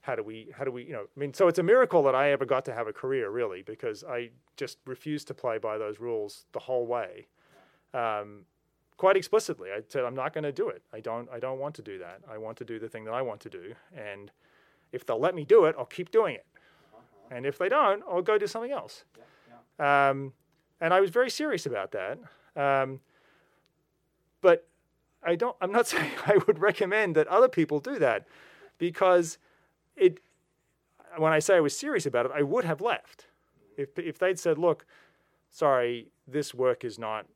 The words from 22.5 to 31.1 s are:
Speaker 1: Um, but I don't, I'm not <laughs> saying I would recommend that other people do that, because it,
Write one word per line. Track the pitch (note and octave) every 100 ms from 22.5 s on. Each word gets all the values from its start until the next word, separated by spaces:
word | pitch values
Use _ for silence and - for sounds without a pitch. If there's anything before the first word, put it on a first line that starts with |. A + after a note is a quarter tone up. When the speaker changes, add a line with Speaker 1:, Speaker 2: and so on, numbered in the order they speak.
| -
Speaker 1:
Um, | C#3 C3+ C3+ C3+ _ _ _ _ _ _ _ _ _ _ _ _ _ _
but | F#3 E3+ - _ _ _ _ _
I | E3 E3+
don't, | A#3+ -
I'm | F#3
not | G#3 A#3
<laughs> |
saying | - D3+ - -
I | G3+ -
would | F#3
recommend | G3 F#3+ F#3+ G#3 G#3 D#3
that | D3+
other | F#3 B3+
people | - D#3 D3
do | C#3+ C4+
that, | C#3+ G#2+ - - - - - _
because | E3+ E3 F#3+ F3+ E3+ - _ _ _ _ _ -
it, | F#3 F#3 _ _ _ _ _ _ _ _ -